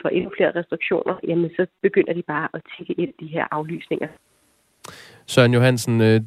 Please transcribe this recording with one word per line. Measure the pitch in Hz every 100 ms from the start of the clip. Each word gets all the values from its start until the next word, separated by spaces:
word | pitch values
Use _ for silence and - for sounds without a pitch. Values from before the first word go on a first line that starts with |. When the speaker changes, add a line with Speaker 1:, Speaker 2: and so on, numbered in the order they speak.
Speaker 1:
for | -
endnu | 180 185 -
flere | 185 175
restriktioner, | 175 165 - 170 - 185 -
jamen | 170 165 170
så | 180 _
begynder | 202 196 -
de | 170 -
bare | 151 160
at | 165 - -
tikke | - -
ind, | 175 -
de | 160
her | 160 -
aflysninger. | 151 156 170 - - - - _ _ _ _ _ _ - - - - -
Speaker 2:
Søren | - 120
Johansen, | 120 127 123 123 113
øh, | 110 110